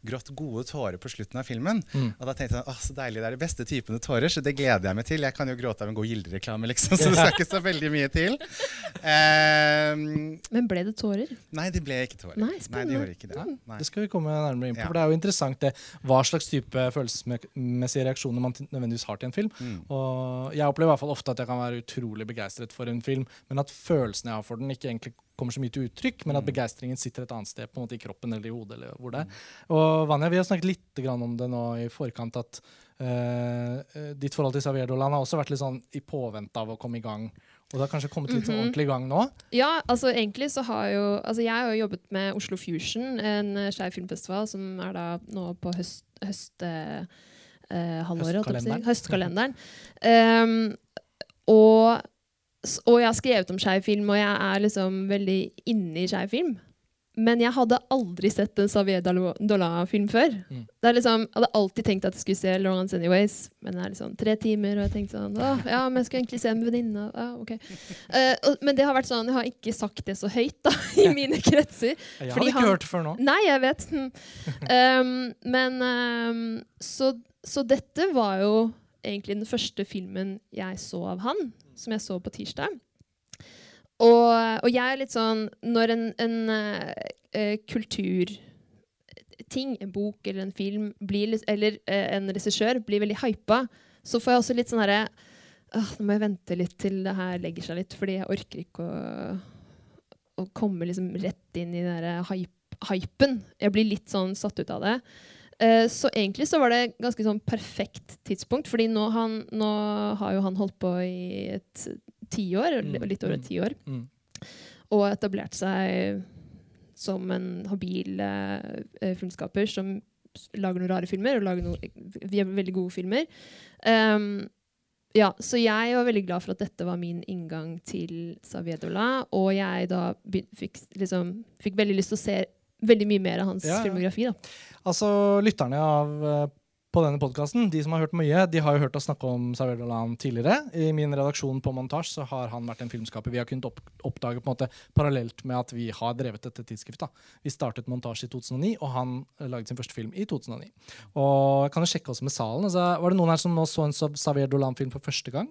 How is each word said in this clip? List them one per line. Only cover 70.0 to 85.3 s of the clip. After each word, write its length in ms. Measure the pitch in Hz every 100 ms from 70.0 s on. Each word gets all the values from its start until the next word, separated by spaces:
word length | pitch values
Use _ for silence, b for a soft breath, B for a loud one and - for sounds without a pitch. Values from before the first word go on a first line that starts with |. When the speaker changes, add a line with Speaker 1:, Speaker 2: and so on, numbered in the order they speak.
Speaker 3:
det 140 | - 196
så 100 | 202
høyt 320 | 240 254 -
da, 100 | -
<laughs> 260 | 277 - -
i 60 | 392
Speaker 2:
Ja. 80 |
Speaker 3:
mine 240 | 285 269 302
kretser. 560 | - 294 294 - 233 320 B B
Speaker 2:
Jeg 120 | 131
Speaker 3:
Fordi 0 |
Speaker 2:
hadde 160 | 247 254
ikke 100 | 254
Speaker 3:
han 80 | 233
Speaker 2:
hørt 120 | 185
det 80 | -
før 140 | 180 156
nå. 120 | 196
Speaker 3:
Nei, 260 | 269 320 415
jeg 160 | 277
vet. 240 | 262 294 -
Hm. 200 | 302 269 B B B B 139 143
Ehm, 640 | 247 254 262 254 254 247 - -
men, 360 | 254 254 254
ehm, 840 | 247 247 240 233 233 233 233 226 - _
så, 360 | - - 269 247 - _ -
så 180 | 294 240
dette 460 | 277 - - 370
var 280 | 285 214 190
jo 320 | 202 220 226 226 _ _ -
egentlig 320 | 202 202 202
den 60 | 220
første 400 | 240 - - 196
filmen 540 | 202 185 190 196 196 _
jeg 240 | - 185 185
så 260 | - 175 180
av 60 | 185
han, 320 | 220 370 294 - _ -
som 160 | -
jeg 80 | 220
så 180 | 214 185
på 100 | 185
tirsdag. 380 | - 208 - 381 311 _ _ _ _ _ - B B B B B _
Og, 600 | 233 233 233 226 226 220
og 100 | -
jeg 140 | 247
er 140 | 247 269
litt 140 | 269
sånn, 320 | 233 226